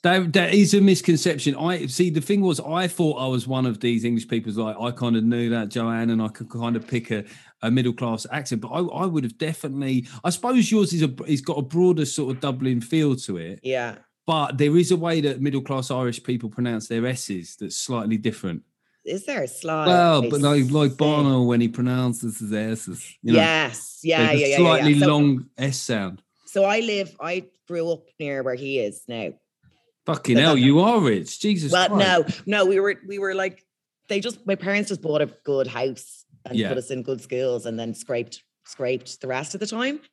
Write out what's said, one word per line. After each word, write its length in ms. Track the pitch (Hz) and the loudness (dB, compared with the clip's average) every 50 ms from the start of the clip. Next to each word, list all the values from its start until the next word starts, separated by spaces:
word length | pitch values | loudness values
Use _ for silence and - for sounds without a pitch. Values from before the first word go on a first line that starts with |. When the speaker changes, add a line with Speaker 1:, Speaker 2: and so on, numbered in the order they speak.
Speaker 1:
That, 320 | - 170 180 190 180 165 147 | 4 4 4 4 2 2 2
that 180 | 190 175 170 | 2 2 4
is 220 | 180 208 202 143 196 | 6 6 6 6 6
a 80 | 202 | 6
misconception. 720 | 196 196 185 170 - - 165 151 - 180 156 139 - 151 135 | 6 6 6 4 4 2 2 4 2 0 -2 0 -2 -2 -2
I 300 | - 151 170 180 165 143 | 0 -2 -2 -2 -2 -6
see. 240 | 131 127 - 180 180 | -6 0 0 0 2
The 100 | 151 160 | 2 -2
thing 220 | 151 - 208 202 | 0 0 0 2
was, 180 | 196 185 156 - | 2 2 0 -2
I 280 | - 147 160 180 185 175 | -4 -4 -2 -2 -2 -2
thought 260 | - - 170 151 143 | -2 0 0 0 0
I 120 | 123 131 | -2 -2
was 200 | 131 127 123 120 131 | -2 -2 -2 -2 -2
one 160 | 131 131 131 | -2 0 0
of 160 | 131 110 107 | 0 -2 0
these 240 | - 120 120 113 113 | 0 0 0 0 0
English 240 | 120 120 113 113 - | 0 -2 -2 -2 -4
people. 240 | - 113 110 117 | -4 -4 -4 -4
Like, 240 | 101 113 113 110 104 90 | -4 -4 -4 -4 -6 -6
I 120 | 117 120 | -6 -6
kind 260 | 120 123 127 120 117 | -6 -4 -2 0 2
of 80 | 113 110 | 2 2
knew 240 | 117 120 120 120 117 | 2 2 2 0 0
that, 220 | 117 117 110 101 | -2 -2 -4 -4
Joanne, 400 | - 123 113 117 113 113 117 117 | -4 -4 -2 -2 -2 -2 0 0
and 100 | 113 113 | 0 0
I 80 | 110 107 | -2 -4
could 220 | - - 117 - | -6 -10 -14 -10
kind 260 | - 117 117 117 117 | -8 -6 -4 -2 -4
of 100 | 110 117 | -4 -4
pick 240 | - 131 120 117 - | -4 -6 -6 -4 -4
a, 140 | 117 104 98 - - - - - _ _ | -6 -6 -6 -10 -20 -20 -20 -20 _ _
a 80 | - 117 | -2 0
middle 240 | 120 131 123 123 117 | 2 2 2 0 -2
class 320 | - 127 117 113 107 - - | -2 -4 -4 -4 -6 -6 -8
accent. 300 | 123 147 135 - 127 107 | -8 -8 -6 -4 -6 -6
But 80 | 110 113 | -6 -6
I, 120 | 127 165 | -4 -4
I 260 | 180 170 - 151 185 | -4 -4 -4 -4 -4
would 180 | 190 165 151 131 | -2 -2 -2 -2
have 140 | 113 113 _ | -4 -6 _
definitely. 680 | 160 156 160 - - 143 135 139 139 135 131 127 120 - - 120 | -6 -6 -6 -6 -8 -8 -6 -4 -2 0 -2 -2 -2 -4 -16 -4
I 60 | - - | -4 -4
suppose 420 | - - - 240 262 247 214 - | -4 -2 -2 2 4 4 4 4
yours 220 | 220 214 202 - | 4 2 2 2
is 100 | 170 165 | 2 0
a, 80 | 151 139 127 143 - | 0 0 -2 -6 -2
it's 140 | - 151 131 | -2 -2 -2
got 160 | - - 151 | -2 -4 -4
a 60 | 147 | -4
broader 420 | 135 131 156 170 185 180 175 156 151 | -6 -2 2 4 4 4 4 2 0
sort 300 | 127 - - 143 131 127 | -2 -2 -4 -4 -4 -4
of 60 | 127 | -4
Dublin 400 | - 139 127 127 131 131 127 120 | -4 -4 -4 -2 0 0 0 0
feel 340 | 117 - 160 160 156 143 131 | -2 0 2 2 4 2 2
to 220 | 131 - - 98 85 | 0 -4 -8 -8 -8
it. 220 | 82 85 98 - | -8 -10 -12 -10
Speaker 2:
Yeah. 320 | - 131 131 123 120 117 101 - _ _ _ _ _ | -6 -4 -4 -2 -4 -6 -10 -14 _ _ _ _ _
Speaker 1:
But 320 | - 160 156 143 139 143 131 | -2 0 0 0 -2 0 0
there 180 | 147 147 151 | 2 4 6
is 140 | 175 170 175 | 4 4 4
a 60 | 185 165 | 2 0
way 240 | 165 170 165 165 | 2 0 0 0
that 180 | 147 143 131 127 | 0 0 -2 0
middle 220 | 135 143 139 135 | -2 -2 -2 -2
class 280 | 135 143 139 131 127 - | -4 -2 -4 -4 -4 -4
Irish 320 | 135 127 127 123 117 - | -2 -2 -2 -2 -4 -4
people 280 | _ - 127 117 117 110 | _ -4 -4 -4 -4 -8
pronounce 360 | - - 123 120 117 110 110 | -4 -4 -2 -2 -2 -4 -4
their 200 | - 117 113 117 | -4 -4 -2 -2
S's 500 | 123 131 131 - - 98 90 82 - - | -2 -4 -6 -6 -8 -8 -8 -8 -12 -14
that's 180 | _ 104 85 - | _ -12 -10 -8
slightly 420 | - - - 127 117 107 107 113 104 | -8 -6 -4 -4 -4 -2 -2 -2 0
different. 440 | 107 117 104 - - 95 82 76 _ _ _ _ _ _ _ _ _ | 0 -4 -4 -4 -8 -8 -8 -8 _ _ _ _ _ _ _ _ _
Speaker 2:
Is 180 | - 165 196 - | -8 -8 -8 -6
there 180 | - 285 214 139 | -6 -4 -4 -4
a 40 | - | -6
slight? 380 | - - - 165 160 156 156 | -8 -10 -8 -6 -4 0 2
Speaker 1:
Well, 340 | 180 180 180 175 170 160 143 120 117 | 4 4 6 6 6 4 4 2 0
but 140 | 143 143 | 0 2
like, 280 | 143 143 147 147 131 127 | 2 4 4 4 2 4
like 200 | 143 151 147 135 | 4 4 2 2
Speaker 2:
thing? 60 | 131 - | 2 2
Speaker 1:
Bono 460 | 160 151 151 147 143 139 131 127 123 | 2 2 4 4 4 4 4 4 4
when 180 | 120 120 117 | 4 4 4
he 60 | 120 113 | 2 2
pronounces 720 | 117 131 127 123 127 127 127 123 117 117 117 113 101 - | 0 -2 -2 0 0 0 0 -2 -2 -4 -6 -8 -6 -6
his 120 | 110 101 | -6 -4
S's. 580 | 107 107 107 110 113 110 - 92 87 - - - - _ | -4 -2 -2 -4 -6 -6 -8 -12 -12 -12 -14 -18 -20 _
You 100 | - 117 | 0 4
know? 60 | - 160 | 6 6
Speaker 2:
Yes, 640 | 160 160 160 156 156 127 - - - - - - - | 6 4 2 0 0 -2 -6 -12 -16 -16 -18 -6 0
yeah, 140 | 160 160 160 156 | 0 2 4 4
Speaker 1:
There's 100 | 156 151 | 4 4
a 40 | 147 | 4
Speaker 2:
yeah, 40 | 143 139 | 2 2
yeah, 80 | 139 180 | 4 4
Speaker 1:
slightly 340 | 175 165 160 156 147 151 | 6 6 6 4 4 4
Speaker 2:
yeah. 80 | 147 143 | 6 6
So, 60 | 143 147 151 | 6 4 6
Speaker 1:
long 300 | 147 147 143 135 127 - _ _ | 6 4 4 4 2 -2 _ _
S 240 | - 131 139 131 - | -6 -4 -4 -4 -4
sound. 420 | - - 120 107 98 92 92 - _ _ _ _ _ | -4 -4 -2 -2 -2 -6 -8 -12 _ _ _ _ _
Speaker 2:
so 200 | - - 196 196 | -6 0 0 2
I 160 | 196 208 226 | 2 2 0
live, 360 | 233 226 208 202 196 160 - _ | 0 0 -2 -2 -4 -6 -8 _
I 260 | 147 165 180 190 185 - _ _ _ | -6 -6 -6 -6 -8 -12 _ _ _
grew 240 | - 175 170 165 170 | -8 -6 -4 -2 -2
up 140 | 165 160 _ _ _ _ | -4 -6 _ _ _ _
near 220 | 156 143 139 135 | -8 -6 -6 -4
where 120 | 127 131 127 | -4 -4 -4
he 260 | 123 143 139 135 131 | -4 -6 -4 -2 -2
is 220 | 110 104 101 - - - | -2 -4 -6 -10 -14 -12
now. 240 | 120 113 104 82 - _ _ _ _ _ _ _ _ _ _ _ _ _ _ | -10 -8 -8 -8 -10 _ _ _ _ _ _ _ _ _ _ _ _ _ _
Speaker 1:
Fucking 300 | - 156 139 - - 120 | -4 -4 -4 0 2 4
Speaker 2:
So 60 | 120 | 6
Speaker 1:
hell, 120 | 143 165 151 | 6 6 6
Speaker 2:
that 60 | 131 | 6
Speaker 1:
you 200 | 123 135 143 160 | 6 6 6 6
are 200 | 185 220 240 220 | 6 4 4 4
rich. 400 | 175 127 107 92 - - - - | 4 2 2 0 -2 -8 -10 -4
Jesus 320 | - 208 208 175 156 139 | 0 0 0 0 0 2
Speaker 2:
Well, 160 | 185 180 185 - | 2 4 4 4
Speaker 1:
Christ. 540 | 208 202 196 185 185 170 156 - - - - | 4 4 4 6 4 4 2 0 -4 -8 -4
Speaker 2:
no, 120 | 190 208 208 190 | -2 0 2 4
no, 20 | |
we 120 | 185 202 190 | 4 4 2
were, 160 | 196 202 190 - - 190 | 2 0 -2 -4 -8 -12
we 100 | 202 196 | -8 -4
were 160 | 196 190 185 | -4 -2 -2
like, 300 | 190 190 190 185 _ _ _ _ _ _ _ _ _ _ - | -2 -4 -4 -6 _ _ _ _ _ _ _ _ _ _ -4
they 120 | 208 202 | -4 -4
just, 260 | 196 240 233 - _ | -4 -4 -8 -6 _
my 80 | 196 196 | -2 -2
parents 360 | 190 180 190 202 208 208 208 | -2 -2 -2 -2 -2 -2 -2
just 100 | 196 - | -6 -6
bought 220 | - 156 147 151 | -2 -2 0 0
a 80 | 147 - - _ _ | 0 -2 -4 _ _
good 220 | 147 139 135 131 | -2 0 0 0
house 600 | 120 117 120 127 135 120 - - - - - _ _ _ _ _ | -2 -2 -4 -4 -4 -4 -8 -16 -20 -20 -20 _ _ _ _ _
and 140 | 127 123 113 | -4 -2 -2
Speaker 1:
Yeah. 100 | 107 95 | 0 0
Speaker 2:
put 80 | - | -2
us 140 | 127 117 - | -4 -4 -6
in 120 | 135 127 | -8 -8
good 200 | 117 - 135 113 | -6 -6 -8 -8
schools 420 | - - 131 123 131 127 123 117 104 | -8 -8 -4 -2 -2 -2 -2 -4 -4
and 140 | 117 113 113 | -6 -8 -6
then 160 | 113 117 113 | -6 -8 -8
scraped, 480 | - - - 127 120 117 120 - - _ _ _ _ _ | -10 -8 -6 -6 -6 -6 -8 -12 -20 _ _ _ _ _
scraped 560 | - - - 131 123 131 123 - - - _ | -20 -10 -6 -4 -4 -4 -4 -6 -14 -16 _
the 60 | - 131 | -8 -6
rest 260 | 127 131 151 - - | -6 -6 -6 -8 -8
of 60 | 185 | -8
the 60 | 208 | -8
time. 340 | 208 226 226 247 269 294 311 _ _ | -6 -4 -4 -4 -4 -6 -8 _ _